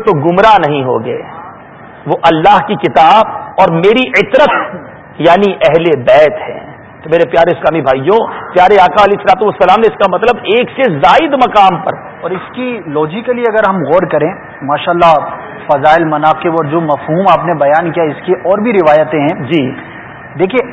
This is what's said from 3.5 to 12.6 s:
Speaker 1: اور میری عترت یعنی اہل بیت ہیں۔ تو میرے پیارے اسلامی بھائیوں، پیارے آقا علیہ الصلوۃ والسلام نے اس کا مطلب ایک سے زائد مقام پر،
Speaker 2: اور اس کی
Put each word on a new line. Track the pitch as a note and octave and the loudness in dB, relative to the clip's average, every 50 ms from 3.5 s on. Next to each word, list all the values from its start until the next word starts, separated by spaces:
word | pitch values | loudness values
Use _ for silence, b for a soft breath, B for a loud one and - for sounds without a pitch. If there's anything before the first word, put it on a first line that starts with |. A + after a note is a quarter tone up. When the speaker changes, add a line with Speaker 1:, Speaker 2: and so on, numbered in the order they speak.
| - - F#3+ | 0 0 0
Speaker 1:
اور | F3+ E3 E3 F3 | 2 2 2 2
میری | G3+ A#3+ B3+ B3+ B3+ F#3 F#3+ | 2 2 2 0 -2 -2 -2
عترت | G3 - - C4+ D4 - - - - - - - - - - - - - - - D3 | -2 0 2 2 2 2 2 -2 -4 -6 -10 -14 -16 -18 -20 -20 -20 -20 -10 -2 2
یعنی | E3+ F3 G3 G3+ G3 F3+ - D#3+ | 2 4 4 2 0 0 0 0
اہل | D3+ D3+ E3 E3+ F3 D3+ C3 A#2+ | 2 2 2 2 2 0 0 2
بیت | B2+ B2+ D3 D#3 C#3+ - - - | 4 4 6 4 4 2 -4 -10
ہیں۔ | - - - - - - - - - - - - | -10 -12 -12 -14 -18 -20 -20 -20 -20 -20 -20 -6
تو | D#3+ D#3+ | -2 0
میرے | E3+ E3 - F3+ | 0 0 0 0
پیارے | E3 E3+ F3 E3 | -2 0 0 -2
اسلامی | - - D#3 D#3 E3 C3+ | -2 -2 -2 -2 0 0
بھائیوں، | C3+ C3 C3+ C3+ E3 G#3 A3+ G#3 B B B B - - | 0 -2 0 0 0 0 0 0 B B B B -4 0
پیارے | F3+ F3+ F#3+ G#3 G3 F3+ | 2 4 4 6 4 4
آقا | F3+ - G#3+ G3+ | 4 4 2 2
علیہ | G3+ G3+ - | 2 2 -2
الصلوۃ | - G3+ F#3 - A3 | 0 0 0 2 0
والسلام | G3+ - - F#3+ F3+ F#3+ A3 A3+ | -2 0 0 2 2 4 4 2
نے | G3+ | 0
اس | - - | 0 0
کا | G#3 F#3+ F3+ | -2 -2 0
مطلب | F3 A3 A#3+ A#3+ - - E3+ G#3 | 0 0 0 -2 -2 -2 -2 0
ایک | A#3+ A#3+ - - | 0 0 -2 -4
سے | B3 C4+ A#3 D#3+ C#3 E3 | -2 -2 -2 0 2 2
زائد | F3+ G#3 C4+ E4 D4+ C#4+ C4 B3 | 4 4 4 2 0 0 0 0
مقام | G3+ F3 G#3+ F#3+ F#3+ F3+ D3+ - | 2 4 4 4 4 2 0 -4
پر، | - - - - - - - - | -6 -8 -8 -12 -18 -18 -12 -10
Speaker 2:
اور | E3+ F#3 | -8 -8
اس | F3+ - - - | -8 -10 -14 -12
کی | B3 | -10